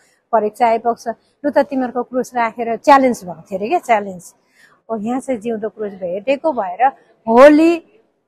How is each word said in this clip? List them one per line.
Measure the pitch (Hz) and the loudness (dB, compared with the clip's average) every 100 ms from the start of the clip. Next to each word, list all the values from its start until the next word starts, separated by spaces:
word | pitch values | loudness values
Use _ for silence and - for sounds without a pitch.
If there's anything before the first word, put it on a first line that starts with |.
| _ _ _ | _ _ _
परीक्षा | 226 214 214 233 | -2 -2 0 0
आइपर्छ। | 226 233 233 240 220 _ _ | 0 -2 -6 -8 -14 _ _
लु | 285 | -4
त, | 294 | -2
तिमीहरूको | 277 262 247 247 | -2 -2 -6 -6
क्रुस | 240 254 240 | -6 -6 -6
राखेर | 247 226 226 233 226 | -4 -6 -6 -8 -4
च्यालेन्ज | - 277 262 226 | 2 4 4 -2
भएको | 180 160 | -8 -18
थियो | - 190 | -12 -8
अरे | 214 | -4
क्या, | 339 | -4
च्यालेन्ज। | 285 214 202 180 - _ _ _ _ _ - | 0 -2 -2 -12 -18 _ _ _ _ _ -10
ओ, | 226 | -8
यहाँ | 214 262 | -6 -6
चाहिँ | 262 240 | -6 -8
जिउँदो | 226 220 208 | -6 -8 -8
क्रुस | - 208 | -8 -12
भेटेको | 190 185 190 202 277 320 | -10 -8 -6 -4 -2 -2
भएर | 247 190 180 262 - _ _ 226 | -4 -6 0 0 0 _ _ 2
होली | 233 285 302 330 330 - _ _ _ | 8 8 8 4 0 -6 _ _ _